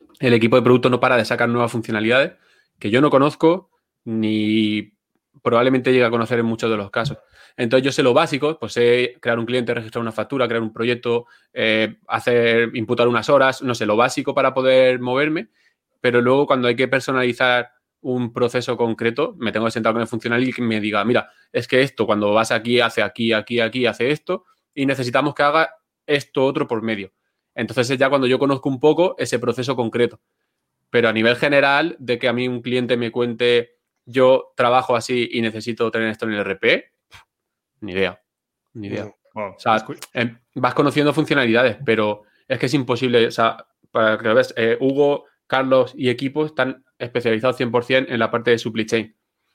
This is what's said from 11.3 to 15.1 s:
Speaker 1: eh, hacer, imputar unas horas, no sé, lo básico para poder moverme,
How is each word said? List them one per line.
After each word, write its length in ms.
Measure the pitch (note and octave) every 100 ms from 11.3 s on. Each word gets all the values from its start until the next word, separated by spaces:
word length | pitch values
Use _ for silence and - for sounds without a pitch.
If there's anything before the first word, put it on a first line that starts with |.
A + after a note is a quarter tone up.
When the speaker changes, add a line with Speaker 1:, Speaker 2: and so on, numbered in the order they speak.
| _ _
Speaker 1:
eh, 460 | - A2 A2 G#2+ - -
hacer, 640 | A2+ - A#2+ A#2 A#2 A#2
imputar 340 | B2 A2 A#2+ A#2+
unas 200 | A#2+ A2
horas, 320 | C#3+ C3 B2+
no 140 | C3+
sé, 100 | A#2
lo 100 | G#2+
básico 400 | G#2+ B2+ D3 C3+
para 200 | C3+ C3+
poder 460 | C3 C3 C3 C3 B2+
moverme, 480 | B2